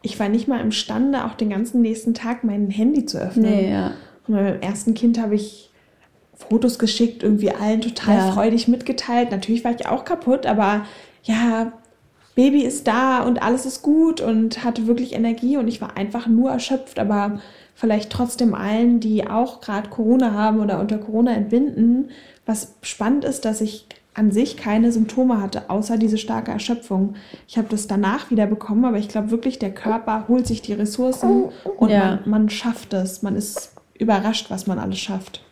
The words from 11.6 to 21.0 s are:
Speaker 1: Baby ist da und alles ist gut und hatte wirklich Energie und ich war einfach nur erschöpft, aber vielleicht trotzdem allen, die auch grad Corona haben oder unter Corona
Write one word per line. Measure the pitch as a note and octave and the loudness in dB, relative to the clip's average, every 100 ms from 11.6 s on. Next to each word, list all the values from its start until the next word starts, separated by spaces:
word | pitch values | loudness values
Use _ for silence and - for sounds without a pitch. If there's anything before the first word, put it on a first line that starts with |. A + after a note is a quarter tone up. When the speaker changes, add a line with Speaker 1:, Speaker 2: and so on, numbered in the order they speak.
| A3+ - _ _ _ _ _ - | -2 -8 _ _ _ _ _ 2
Speaker 1:
Baby | C4+ C#4+ | 4 4
ist | B3 C#4+ - | 2 -2 0
da | A3+ C4 B3+ | 2 2 2
und | A#3+ A#3+ | 2 0
alles | A3 B3+ C4 | 0 0 -2
ist | - | -4
gut | D4+ D4+ D#4+ D#4+ | 2 4 4 0
und | A3+ A3 A3+ - B3 | 0 2 0 0 -4
hatte | A#3 A3 | -2 0
wirklich | A#3+ B3 | 0 0
Energie | - A#3 A3+ B3 C#4+ | -2 -2 0 0 0
und | A#3 | 0
ich | A#3 | -4
war | G#3+ - | -8 -6
einfach | G3+ A#3 A#3 | -6 -4 2
nur | A3+ C4 | 4 4
erschöpft, | B3+ - C4 - - | 0 -2 -4 -4 -4
aber | G#3 G#3 G3+ G#3 - - - | 0 0 0 -4 -10 -20 -20
vielleicht | _ A3+ G#3+ G#3+ | _ 0 0 -2
trotzdem | - A#3+ - A#3 | -4 -4 2 0
allen, | - G3 A3 A#3+ A#3 | 2 -2 2 4 4
die | A3+ G#3+ - | 2 0 0
auch | G#3 B3+ - | 0 -2 -4
grad | - G3+ G#3 | -6 -6 -6
Corona | - A3 B3+ B3 | -2 2 4 2
haben | G#3 G#3+ A3 | 2 2 2
oder | G#3 F#3+ | 0 0
unter | G3+ | -2
Corona | G#3+ | -4